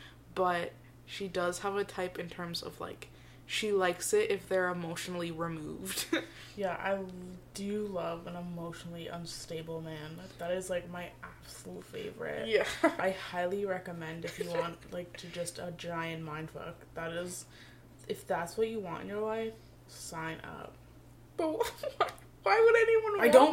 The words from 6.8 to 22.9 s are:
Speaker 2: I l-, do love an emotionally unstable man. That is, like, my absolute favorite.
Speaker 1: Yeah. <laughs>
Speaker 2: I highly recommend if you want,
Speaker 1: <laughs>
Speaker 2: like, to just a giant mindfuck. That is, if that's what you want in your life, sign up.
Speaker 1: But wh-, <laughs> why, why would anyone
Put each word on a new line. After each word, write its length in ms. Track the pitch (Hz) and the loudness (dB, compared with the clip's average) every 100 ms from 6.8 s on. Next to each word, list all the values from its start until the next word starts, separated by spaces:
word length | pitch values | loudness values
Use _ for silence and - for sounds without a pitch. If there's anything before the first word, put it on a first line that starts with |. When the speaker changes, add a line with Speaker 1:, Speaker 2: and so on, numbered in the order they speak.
Speaker 2:
I 100 | 190 | -2
l-, 120 | 196 185 180 180 180 - | -2 -4 -10 -12 -14 -14
do 340 | - 202 208 208 | -8 -4 -4 -4
love 380 | 185 165 170 170 | -4 -4 -6 -8
an 80 | |
emotionally 760 | 175 175 170 170 165 170 170 165 | -8 -8 -8 -8 -10 -12 -10 -8
unstable 720 | 170 165 - - 165 160 165 | -8 -8 -10 -8 -8 -6 -8
man. 360 | 160 156 151 165 185 - | -8 -8 -10 -12 -14 -8
That 140 | 175 | -2
is, 180 | 185 185 | -2 0
like, 200 | 175 175 | -4 -4
my 180 | 180 175 - | -8 -10 -12
absolute 640 | 175 - - - 185 180 | -16 -16 -18 -16 -12 -12
favorite. 640 | - 185 - - 160 151 226 | -10 -8 -8 -6 -6 -4 2
Speaker 1:
Yeah. 160 | 208 - - | 4 4 4
<laughs> 80 | 320 - | 4 4
Speaker 2:
I 120 | 185 190 - | 0 0 -4
highly 360 | 180 180 202 202 | -2 0 0 -2
recommend 580 | 180 180 170 160 165 | -2 -6 -8 -8 -6
if 140 | 170 - | -8 -6
you 100 | 175 | -2
want, 300 | 170 170 165 | -2 -2 -6
Speaker 1:
<laughs> 60 | - | -10
Speaker 2:
like, 240 | 180 175 - | -8 -8 -12
to 80 | - | -10
just 320 | 180 170 - | -6 -6 -6
a 160 | 175 165 | -8 -8
giant 480 | 170 170 165 160 | -6 -4 -4 -6
mindfuck. 480 | 160 151 160 - - - - | -6 -6 -8 -8 -10 -12 -12
That 180 | 165 165 | -8 -6
is, 320 | 170 180 180 - - - - - - - | -4 -6 -8 -12 -18 -20 -20 -20 -14 -8
if 180 | - - | -8 -2
that's 300 | 175 170 - | -2 -2 -2
what 120 | 226 | -2
you 120 | 226 | -2
want 220 | 185 160 | -6 -6
in 60 | 190 | -6
your 120 | 208 | -4
life, 320 | 220 220 226 220 - - - | -2 -2 -4 -8 -16 -20 -20
sign 520 | - - 165 160 160 | -16 -10 -6 -6 -6
up. 280 | - 78 - - - - - - - - | -10 -12 -14 -16 -20 -20 -20 -20 -8 -2
Speaker 1:
But 260 | 320 440 | 0 2
wh-, 220 | 466 - | 0 -2
<laughs> 140 | 587 - | -6 0
why, 60 | - - - - | -2 -2 -18 -2
why 180 | 392 427 | 6 8
would 120 | 453 466 | 10 10
anyone 320 | 453 | 8